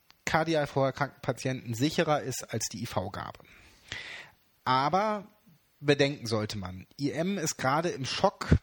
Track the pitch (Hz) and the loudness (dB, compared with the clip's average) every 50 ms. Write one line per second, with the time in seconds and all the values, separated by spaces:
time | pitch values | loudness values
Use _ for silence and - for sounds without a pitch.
0 | _ _ - _ - - - 160 160 165 165 151 143 - - 139 135 135 - - | _ _ -16 _ -4 2 2 2 4 4 2 2 2 2 2 2 2 2 2 0
1 | 147 135 - - - - 123 - - 135 131 127 - 120 117 110 131 160 - - | -4 -4 -4 -8 -4 -4 -4 -2 -2 -4 -4 -4 -6 -6 -2 0 0 0 2 2
2 | 165 156 151 139 98 131 123 - - - - 110 - - - 98 117 - - 113 | 2 2 2 0 0 -4 -6 -6 -6 -6 -6 -4 -4 -4 -6 -6 -6 -4 -2 -2
3 | 98 98 - - - - - - - - - - - - - - - - - - | -4 -4 -6 -8 -10 -10 -12 -14 -18 -20 -20 -20 -20 -20 -20 -20 -16 -14 -12 -12
4 | - - - - - - - _ _ _ _ _ - 123 131 131 139 147 160 190 | -12 -12 -14 -14 -16 -18 -20 _ _ _ _ _ 0 2 2 4 4 4 2 2
5 | 214 220 214 208 185 - _ _ _ _ - _ _ _ _ - 143 143 143 139 | 2 2 -2 -4 -6 -12 _ _ _ _ -20 _ _ _ _ -4 2 2 4 6
6 | 143 139 147 - 117 110 113 107 107 107 - 107 92 92 92 95 - - - - | 4 2 2 -2 -4 -2 -2 0 0 -2 -4 -6 -8 -10 -10 -12 -16 -16 -8 -4
7 | 143 139 98 147 165 190 202 185 156 147 - - - 131 139 156 165 175 131 - | -4 -2 -2 0 -2 -2 -2 -2 -2 -4 -4 0 0 2 2 2 0 0 -2 -4
8 | 131 - - - - 196 - - - - - - | -4 -4 -2 0 0 0 0 0 4 6 6 6